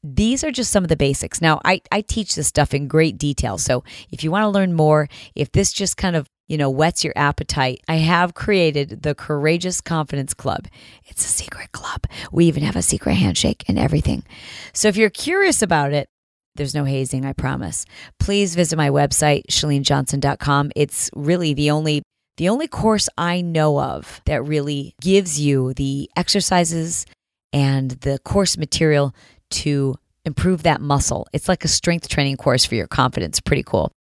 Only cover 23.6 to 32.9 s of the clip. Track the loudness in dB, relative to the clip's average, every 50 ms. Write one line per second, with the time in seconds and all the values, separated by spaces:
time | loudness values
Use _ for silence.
23.6 | 2 4 2 2 0 -2 -6 -8 -12 -14 -20 -6 _ -2 -2 -2 -2 -2 -2 -2
24.6 | -2 -2 -4 -6 -6 -10 _ _ 0 4 4 4 2 2 -4 0 2 2 2 2
25.6 | 2 0 -2 -2 -2 -2 -2 -4 -6 -4 _ -4 -2 0 0 0 0 2 2 2
26.6 | 2 2 0 -4 -4 -4 -6 -8 -8 _ _ _ _ _ _ _ _ _ 0 2
27.6 | 2 2 2 0 0 -2 -6 -4 -4 -4 -4 -4 _ 0 2 2 2 2 0 -4
28.6 | -4 -4 -2 0 2 4 4 4 2 0 -2 _ -20 -20 _ _ _ _ -8 -4
29.6 | -2 0 0 0 0 0 -2 -4 _ _ _ _ _ -6 -4 0 2 2 2 2
30.6 | 2 2 2 2 2 0 2 2 2 0 -2 -4 -6 -4 -6 -4 0 0 -2 0
31.6 | 0 -2 -2 0 0 0 0 0 -2 -4 -2 0 0 0 -2 0 0 2 2 2
32.6 | 0 0 -2 -4 -4 -2